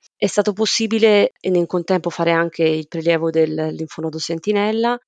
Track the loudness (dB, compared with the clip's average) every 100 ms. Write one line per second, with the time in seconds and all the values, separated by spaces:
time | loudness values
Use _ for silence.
0 | _ _ -2 0 0 0 -2 -2 -2 2
1 | 4 4 4 0 0 0 0 -2 0 -2
2 | -2 -2 0 2 0 0 0 0 -4 -4
3 | 0 0 0 2 0 0 -4 -4 -8 -8
4 | -8 -6 -6 -6 -2 0 0 0 -2 -2